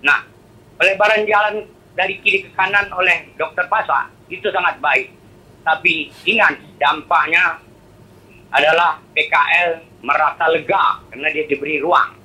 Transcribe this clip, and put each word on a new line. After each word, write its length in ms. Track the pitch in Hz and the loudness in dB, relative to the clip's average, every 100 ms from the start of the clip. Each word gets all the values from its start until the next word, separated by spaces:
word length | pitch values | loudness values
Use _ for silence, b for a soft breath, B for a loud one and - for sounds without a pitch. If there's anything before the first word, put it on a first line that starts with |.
Nah, 240 | 139 139 - - - - - - | 2 0 0 -20 -20 -20 -20 0
pelebaran 480 | 175 190 208 214 | 0 2 2 2
jalan 400 | 214 208 208 208 - - - - | 2 2 2 -2 -10 -18 -18 -4
dari 240 | 190 196 | -4 -2
kiri 240 | - 196 | -2 -2
ke 80 | 190 - | -4 -4
kanan 320 | 190 202 196 | 0 0 -2
oleh 400 | 180 185 170 - - | -2 0 0 -4 -8
Dokter 320 | 160 - 180 | -8 -4 -2
Pasa 400 | 214 214 139 - - - | -2 0 -2 -4 -12 -18
itu 240 | 185 196 | -8 -4
sangat 320 | 185 180 156 | -2 -2 -2
baik, 320 | 147 131 127 - - - - - | -2 -2 -2 -14 -20 -20 -20 -10
tapi 480 | - 156 175 160 143 - 165 | -2 0 0 -2 -6 -8 -4
ingat 320 | 220 185 143 151 - | 2 2 0 -12 -4
dampaknya 880 | 143 151 - 165 151 170 175 165 - - - - - - - - - | -2 -2 -2 0 2 0 0 -4 -14 -20 -20 -20 -20 -20 -20 -20 -4
adalah 480 | 139 147 165 170 151 - - | 0 2 4 2 -2 -8 -6
P 160 | 156 | 0
K 40 | 160 151 165 | 2 2 2
L 80 | 175 165 - - | 0 -2 -10 -14
merasa 480 | 120 147 151 - 165 | -2 0 0 0 0
lega 520 | 160 151 190 160 - - | 0 0 0 0 -2 -8
karena 160 | 113 147 | -6 -4
dia 120 | 156 151 | -4 -4
diberi 320 | 139 143 151 | -4 -4 -4
ruang. 360 | 151 160 110 - | 2 2 2 -6